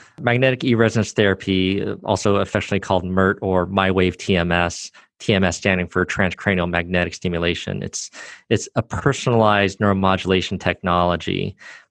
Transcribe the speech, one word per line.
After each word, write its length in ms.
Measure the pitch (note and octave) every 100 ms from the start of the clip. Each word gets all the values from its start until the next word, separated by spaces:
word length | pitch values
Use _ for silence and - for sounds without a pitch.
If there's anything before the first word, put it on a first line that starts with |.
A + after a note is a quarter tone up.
| - -
magnetic 440 | A#2+ A#2+ C3 B2+
E 100 | C3+
resonance 380 | A2+ A2+ A2+ G2+
therapy, 720 | - G#2 F#2 - F#2+ F#2 G2 G2+ G#2
also 320 | - G2 G#2 G2+
affectionately 440 | G2 G#2+ - G2+
called 240 | - F#2+
mert 340 | F2+ F#2 F#2+ G2
or 240 | G2 F#2 F2+
MyWave 480 | G2 F#2+ F#2+ F#2 F2
T 200 | - F#2
M 140 | F2
S, 400 | F2 F2 - - - _ _
T 160 | -
M 100 | G2+
S 120 | F#2+ E2
standing 320 | G2+ F#2 F2+
for 180 | F#2 F2+
transcranial 640 | - F#2 - - F#2 F2
magnetic 460 | F2 E2+ F2+ E2+
stimulation. 680 | - F#2 E2+ F2 E2+ - G1+
It's, 280 | G1+ - - - - - -
it's 200 | A2 - -
a 60 |
personalized 960 | - - C#3+ B2+ - A#2 G#2+ G#2 G2 -
neuromodulation 800 | G#2 F#2+ F#2+ F#2 F#2 F#2 F2 F#2
technology. 960 | F#2 E2+ F#2 F2 F2 E2+ - F#2 F#2+ - - - _